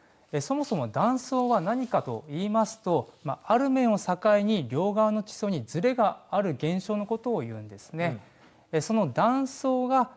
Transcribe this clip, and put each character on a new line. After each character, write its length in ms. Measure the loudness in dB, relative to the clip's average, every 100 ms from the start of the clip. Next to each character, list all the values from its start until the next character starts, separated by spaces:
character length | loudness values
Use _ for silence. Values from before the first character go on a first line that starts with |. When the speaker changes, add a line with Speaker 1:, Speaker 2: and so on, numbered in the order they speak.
| _ _ _
Speaker 1:
え、 80 | -4
そ 140 | -2
も 100 | -2
そ 120 | -2 -2
も 120 | -2
断 300 | 0 0 0
層 300 | -2 -2 2
は 120 | 2
何 260 | 0 -2 0
か 140 | -2
と 220 | -2 -6 -6
言 160 | -4
い 60 | 0
ま 160 | 0 0
す 140 | -2
と、 320 | 0 0 0 -8
ま 160 | -8 -6
あ、 80 | 2
あ 40 | 2
る 120 | 4
面 220 | 2 2
を 60 | 2
境 180 | 0 0 4 4
に 300 | 4 0 0
両 240 | 0 0
側 180 | 2 2
の 120 | 0
地 100 | -4
層 160 | -6 -4
に 160 | -4 -4
ズ 140 | -2
レ 140 | 0
が 280 | 2 0 0 -4
あ 100 | -2
る 100 | 0
現 340 | 0 -2 -2
象 120 | -2 -4
の 100 | -4
こ 120 | -4
と 160 | -4
を 60 | -4
言 140 | -4
う 40 | -8
ん 100 | -12
で 100 | -16
す 140 | -12
ね。 280 | -4 -4 -4 -10 _ -20 _ _
Speaker 2:
う 40 | -2
ん。 20 |
Speaker 1:
え、 20 |
そ 120 | 0
の 200 | 0 0
断 340 | 2 2 2 -2
層 420 | -4 -2 0 2
が、 220 | 2 0